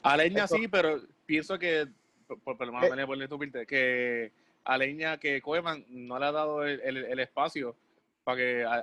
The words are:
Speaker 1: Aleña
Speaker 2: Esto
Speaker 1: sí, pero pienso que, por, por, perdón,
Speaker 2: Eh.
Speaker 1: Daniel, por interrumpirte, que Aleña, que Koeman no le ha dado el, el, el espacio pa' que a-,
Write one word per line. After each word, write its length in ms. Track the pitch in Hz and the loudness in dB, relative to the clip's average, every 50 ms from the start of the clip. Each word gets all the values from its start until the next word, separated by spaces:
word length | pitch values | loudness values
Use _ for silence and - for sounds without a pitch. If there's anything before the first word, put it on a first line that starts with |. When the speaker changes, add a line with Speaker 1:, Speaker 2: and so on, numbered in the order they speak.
| - | 2
Speaker 1:
Aleña 420 | 135 143 151 160 175 196 208 202 | 4 4 6 4 4 4 2 0
Speaker 2:
Esto 120 | 185 170 | 2 2
Speaker 1:
sí, 120 | 220 226 202 | 0 0 2
pero 320 | 196 190 165 156 156 135 - - - _ _ | 4 4 6 4 4 0 -4 -10 -20 _ _
pienso 320 | - 151 156 151 - 190 175 | -2 0 0 0 -2 -4 -2
que, 280 | 180 175 160 156 151 139 - _ _ _ _ _ _ | 0 0 2 2 0 -2 -6 _ _ _ _ _ _
por, 140 | - 127 - | -14 -14 -12
por, 180 | - 135 123 113 | -8 -8 -8 -6
perdón, 260 | 127 120 120 123 127 | -6 -6 -2 2 4
Speaker 2:
Eh. 40 | - | 4
Speaker 1:
Daniel, 160 | 127 135 139 | 4 2 -2
por 100 | 131 135 | -4 -4
interrumpirte, 500 | 135 135 139 147 143 147 143 131 123 113 | -6 -6 -6 -6 -8 -8 -6 -6 -8 -6
que 680 | - 139 135 127 127 123 123 123 123 120 117 117 107 _ _ _ _ _ _ - | 0 2 2 4 4 4 2 2 0 0 -2 -4 -6 _ _ _ _ _ _ -2
Aleña, 540 | - 127 131 135 135 143 156 160 160 160 147 | 0 2 2 2 0 -2 -2 -2 -2 -2 -2
que 220 | - 147 139 135 - | -2 0 -2 -2 -2
Koeman 420 | 147 156 175 170 170 160 143 107 120 | -2 -2 -2 0 -2 -4 -6 -8 -16
no 300 | 123 123 123 123 123 131 | -16 -14 -10 -6 -4 -2
le 80 | 139 | 0
ha 60 | 147 151 | 0 0
dado 320 | 151 156 151 151 147 147 | 0 0 0 -2 -2 -2
el, 160 | 147 143 127 | -2 -2 -2
el, 160 | 110 135 131 131 127 | -2 -4 -4 -4 -4
el 140 | 113 127 131 | -4 -2 -2
espacio 560 | 127 - - 139 147 165 - 151 131 120 113 _ _ _ _ _ _ _ _ _ - | -4 -2 0 0 0 0 0 -4 -6 -6 -8 _ _ _ _ _ _ _ _ _ -4
pa' 140 | 127 127 | -2 0
que 280 | 127 123 123 123 120 120 | 2 2 2 2 0 0
a-, 160 | 113 120 120 | 0 0 0